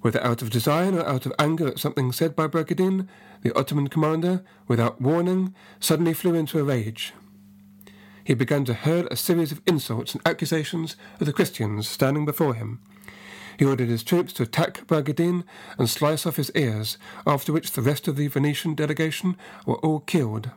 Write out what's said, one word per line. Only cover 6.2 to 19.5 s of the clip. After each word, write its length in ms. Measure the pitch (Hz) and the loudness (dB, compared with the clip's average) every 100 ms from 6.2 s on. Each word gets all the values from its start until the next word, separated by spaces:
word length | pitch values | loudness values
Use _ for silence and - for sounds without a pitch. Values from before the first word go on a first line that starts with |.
| 180 | 0
into 240 | 170 151 160 | 0 0 0
a 40 | |
rage. 500 | 143 127 107 107 - - - - - - - - - - - - | 0 0 -2 -8 -12 -12 -20 -20 -20 -20 -20 -20 -20 -20 -20 -14
He 100 | - | -2
began 320 | 120 127 143 | 0 2 2
to 80 | 127 | 0
hurl 340 | 113 151 170 175 | 0 2 2 0
a 60 | |
series 360 | - - 170 156 | -4 2 2 2
of 100 | 151 | 0
insults 480 | - 160 - 113 - | 0 0 0 -4 -4
and 140 | - 165 | -2 -2
accusations 720 | 165 156 160 151 170 160 - - - | -2 -2 -2 -2 -4 -6 -10 -20 -4
at 60 | |
the 80 | 147 | -2
Christians 540 | - 180 - 107 104 107 | 0 0 0 -2 -2 -6
standing 380 | - 135 151 | 0 2 2
before 300 | 151 143 151 | -2 0 0
him. 260 | 117 110 117 - - - - - - - - | 0 -6 -10 -16 -20 -20 -20 -20 -18 -18 2
He 80 | |
ordered 220 | 139 127 120 | 2 4 0
his 160 | 117 | -2
troops 300 | - 175 175 | 2 2 2
to 100 | - | -2
attack 420 | 117 - 165 - | -2 2 0 -2
Bragadin 580 | - 156 143 143 170 175 175 - - - | 0 0 2 0 0 0 -4 -18 -14 0
and 100 | 120 | 0
slice 360 | - 147 156 | 2 0 2
off 100 | 170 | -2
his 160 | 156 139 | -2 -2
ears, 420 | - 131 107 107 - - - | 0 0 0 -4 -8 -14 -4
after 280 | - 139 - | 0 0 0
which 180 | 156 - | -2 -2
the 100 | - | 0
rest 260 | 123 143 - | 0 0 -2
of 100 | 139 | -2
the 100 | 147 | -2
Venetian 480 | 135 147 139 170 | 0 0 0 -4
delegation 640 | 151 151 156 160 - 185 180 - | -2 -2 0 -2 0 -2 -4 -10